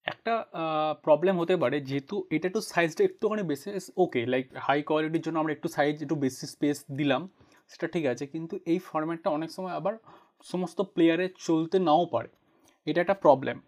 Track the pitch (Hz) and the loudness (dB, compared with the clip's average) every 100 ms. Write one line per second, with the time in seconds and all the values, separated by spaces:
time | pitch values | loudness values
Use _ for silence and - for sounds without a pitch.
0 | - - - 226 - 175 160 156 156 151 | -8 -6 -4 -4 -4 -6 -4 -2 -2 -2
1 | - 147 175 180 170 180 127 143 135 139 | 4 4 4 2 2 2 2 0 -2 -6
2 | 135 202 - 156 180 214 - - 170 160 | -4 -8 -4 -2 -2 -4 -2 0 0 2
3 | 190 - 208 214 175 143 202 202 - - | 0 2 -2 -2 -2 -4 -6 -8 -8 0
4 | 175 123 117 127 127 - - 143 147 156 | 0 2 0 -2 -2 -6 0 0 2 0
5 | 156 160 160 160 156 151 160 156 147 151 | 0 -2 -2 -2 -2 -4 -4 0 0 0
6 | 143 160 135 127 131 - 147 143 - 139 | -4 -2 -2 -4 -14 -2 -2 -2 -6 -2
7 | 147 131 185 _ - _ _ - 170 175 | 0 0 -2 _ -20 _ _ -8 -6 -2
8 | 143 120 139 160 165 202 - 175 - 156 | -2 -2 -6 -8 -8 -8 -2 -2 -2 -4
9 | 156 165 196 151 160 - 185 156 175 220 | -4 -4 -2 -2 -6 -8 -8 -4 -4 -6
10 | - - _ _ - 180 175 - 190 - | -16 -20 _ _ -8 -4 -4 -4 -4 4
11 | 165 165 185 - - 160 160 190 170 156 | 4 4 -2 -4 0 2 2 2 4 4
12 | 175 113 107 _ _ _ _ _ - 151 | 4 -2 -4 _ _ _ _ _ -2 0
13 | 175 196 156 135 131 120 | 2 4 6 6 2 -6